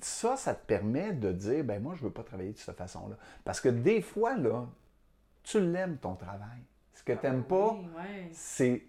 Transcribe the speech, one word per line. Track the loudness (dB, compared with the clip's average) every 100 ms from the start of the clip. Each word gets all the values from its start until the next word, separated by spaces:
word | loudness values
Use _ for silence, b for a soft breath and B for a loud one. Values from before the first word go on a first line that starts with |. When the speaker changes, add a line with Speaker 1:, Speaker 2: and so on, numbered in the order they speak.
Speaker 1:
ça, | -8 -2 0 0
ça | 0
te | -2 0
permet | 2 2 0 -2
de | 0 0
dire, | 0 0 0
ben | 0 -2
moi, | -4 -4
je |
veux | -6
pas | -6
travailler | -10 -8 -8
de | -8
cette | -12 -10
façon-là. | -10 -10 -10 -12 B B -6
Parce | 2
que | 4
des | 6 4 4
fois, | 2 0 2 2
là, | 2 0 -4 -12 _ _ _ _ _ _
tu | -2 2
l'aimes, | 4 2 -2 -4
ton | -6 -6
travail. | -8 -10 -12 -14 -18 _ _
Ce | -6
que | -2
Speaker 2:
Ah, | 0
Speaker 1:
t'aimes | 2 0 4
pas, | 4 4 2
Speaker 2:
oui, | -4 -8
ouais. | -8 -8 -10
Speaker 1:
c'est | -12 -6 2 4 4